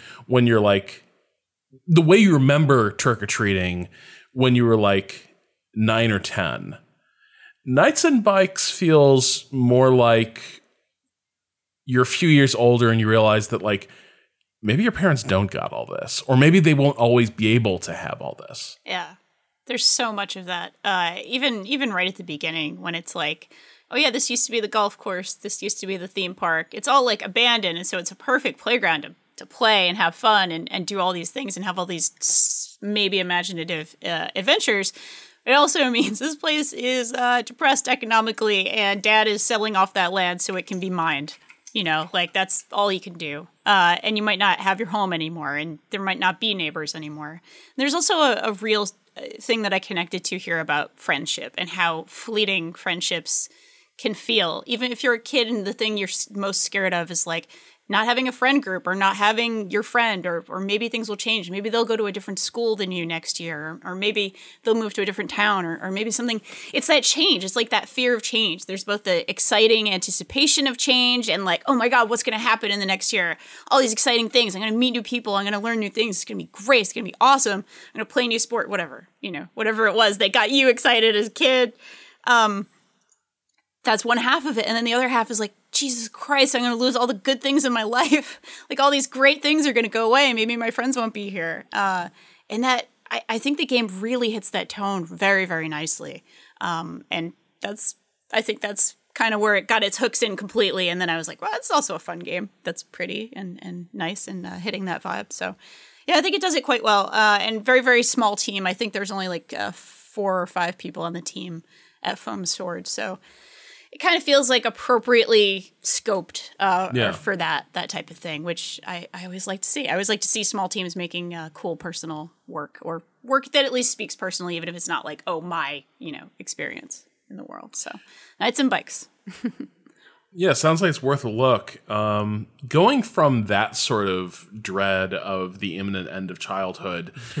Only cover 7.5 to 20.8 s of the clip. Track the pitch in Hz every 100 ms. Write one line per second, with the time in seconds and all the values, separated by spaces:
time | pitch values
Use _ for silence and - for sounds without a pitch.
7.5 | _ - 127 214 302 330 269 208 196 185
8.5 | - - - 175 156 143 135 127 - -
9.5 | 135 123 123 131 127 117 117 113 - -
10.5 | - _ _ _ _ _ _ _ _ _
11.5 | _ _ _ - 123 123 - 175 147 135
12.5 | - 120 120 120 113 107 110 110 107 104
13.5 | 107 98 101 - - _ _ _ _ _
14.5 | _ 107 123 226 - 185 139 - 95 101
15.5 | - - - 60 - - - - 131 147
16.5 | 185 160 143 139 139 120 123 117 - 107
17.5 | 117 110 90 - 85 - - - - -
18.5 | - - - - 190 160 185 _ _ _
19.5 | _ _ 247 - - 240 214 196 190 180
20.5 | 180 170 _